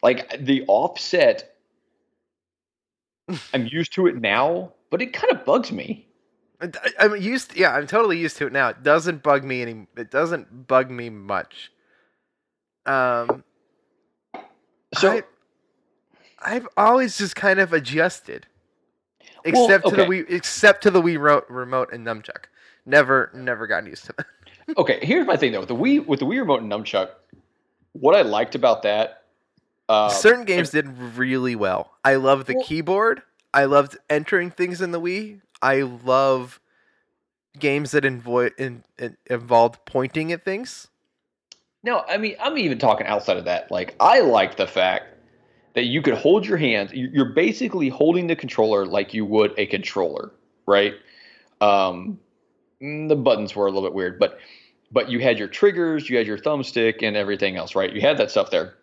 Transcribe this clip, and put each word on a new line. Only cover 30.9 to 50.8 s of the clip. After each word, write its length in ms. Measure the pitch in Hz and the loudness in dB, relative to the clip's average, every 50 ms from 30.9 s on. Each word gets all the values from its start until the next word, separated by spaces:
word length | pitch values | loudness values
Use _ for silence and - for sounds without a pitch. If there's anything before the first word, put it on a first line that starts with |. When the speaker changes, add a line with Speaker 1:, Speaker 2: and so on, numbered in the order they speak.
| 131 123 | -8 -14
Speaker 2:
did 200 | 123 120 113 120 | -14 -12 -4 -4
really 360 | 127 127 131 131 127 127 120 107 | -2 0 0 0 0 -2 -2 -2
well. 340 | 104 95 92 - - _ _ _ _ | -2 -2 -2 -2 -6 _ _ _ _
I 100 | 135 135 | 4 4
love 300 | 135 131 135 139 135 131 | 4 4 4 2 2 2
the 100 | - 127 | -4 -4
Speaker 1:
Well 80 | 131 - | -4 -2
Speaker 2:
keyboard. 600 | - 156 160 160 156 185 196 214 226 247 - _ _ _ _ _ _ - | -4 -6 -6 -2 -2 0 0 0 0 -2 -4 _ _ _ _ _ _ 0
I 120 | 139 139 | 0 2
loved 320 | 139 143 143 139 139 - - _ _ | 4 4 4 2 2 -6 -20 _ _
entering 420 | 151 151 151 - - 185 175 175 | -2 -2 -2 0 -2 -2 -2 -4
things 300 | 170 - 180 180 180 170 | -6 -6 -6 -6 -4 -6
in 100 | 185 175 | -6 -6
the 100 | 170 170 | -6 -6
Wii. 400 | 165 175 185 196 214 214 208 196 _ _ _ - | -4 -4 -6 -6 -8 -10 -16 -20 _ _ _ -4
I 200 | - 131 135 135 | 0 0 2 2
love 800 | 139 127 123 120 120 127 127 131 135 135 131 131 123 127 - _ _ _ _ _ _ _ _ _ _ _ _ _ _ _ _ _ _ _ _ 139 | 0 -2 -6 -10 -2 0 2 2 4 2 2 0 -2 -8 -16 _ _ _ _ _ _ _ _ _ _ _ _ _ _ _ _ _ _ _ _ -4
games 320 | 147 143 139 147 151 131 | -2 0 0 0 -4 0
that 140 | - 147 135 | 0 0 0
invo-, 460 | 135 131 120 117 120 120 123 123 117 - - | 0 -4 -4 -8 -2 0 2 2 0 -2 -6
in, 280 | 135 131 120 120 _ _ _ - | -10 -10 -10 -14 _ _ _ -12
in, 200 | 123 117 110 _ _ - | -12 -12 -12 _ _ -8
involved 500 | 123 120 117 120 123 117 117 117 120 _ _ | -8 -8 -2 2 4 6 6 4 2 _ _
pointing 460 | - - 131 127 131 - - 156 160 | -6 -4 -4 -4 -2 -4 -6 -4 -4
at 140 | 170 165 _ | -6 -6 _
things. 420 | 190 190 202 254 254 - - - _ _ _ _ _ _ _ _ _ _ _ _ _ - _ _ _ _ _ - | -6 -6 -6 -8 -12 -16 -20 -20 _ _ _ _ _ _ _ _ _ _ _ _ _ -20 _ _ _ _ _ -6
Speaker 1:
No, 220 | 233 240 185 - - | -2 -2 -2 -2 -4
I 80 | 175 208 | -4 -4
mean, 200 | 214 214 196 - | -4 -4 -6 -4
I'm 160 | 220 269 320 294 | -6 -4 -2 -2
even 200 | 214 160 131 110 | -2 -2 -2 2
talking 260 | - 120 107 - 110 | 2 2 2 2 0
outside 300 | 92 107 104 - - 92 | -4 -4 -2 0 0 -2
of 80 | 92 90 | -2 0
that. 240 | 87 87 85 - - | -4 -4 -4 -4 -6
Like, 260 | - 90 92 90 - - | -6 -6 -6 -8 0 4
I 220 | - 165 233 269 | 4 6 6 6
liked 340 | 214 143 117 104 95 92 - | 6 6 4 4 4 2 0
the 120 | - 98 90 | -4 -4 -2
fact 380 | - 95 92 92 92 98 - - - _ _ _ _ _ _ _ _ _ _ _ _ | 0 0 0 0 0 -2 -6 -10 -20 _ _ _ _ _ _ _ _ _ _ _ _
that 80 | 120 123 | -4 -2
you 180 | 120 127 160 | 0 -2 0
could 120 | 135 151 117 | 0 0 0
hold 320 | 107 - 147 180 220 190 | 2 4 4 4 4 2
your 120 | 202 208 165 | 0 -2 0
hands. 360 | 151 127 113 104 101 98 - | 0 0 0 0 -2 -4 -6
You, 160 | 135 127 131 127 | -8 -8 -2 0
you're 200 | 135 135 117 110 | 0 0 2 2
basically 560 | 151 175 208 214 - 254 220 - 185 151 131 | 0 2 2 0 -2 -6 -6 -2 -2 -2 -2
holding 380 | 127 - 147 156 170 180 180 170 | 0 2 2 4 4 2 0 -2
the 100 | 165 - | -4 -4
controller 480 | - 127 - - 110 110 107 101 98 | -6 -8 -2 0 0 2 2 0 0
like 280 | 92 82 101 101 98 - | 0 -2 -4 -4 -4 -4
you 120 | 110 107 | -6 -4
would 280 | 101 107 110 107 104 - - | 0 2 2 2 2 2 -2
a 80 | 104 | -4
controller, 680 | 101 - 95 95 - - 101 92 80 71 64 - - _ _ _ _ _ _ _ | -2 -4 -6 -6 -6 -4 -2 -2 -2 -4 -8 -12 -12 _ _ _ _ _ _ _
right? 280 | - 101 202 | 4 4 4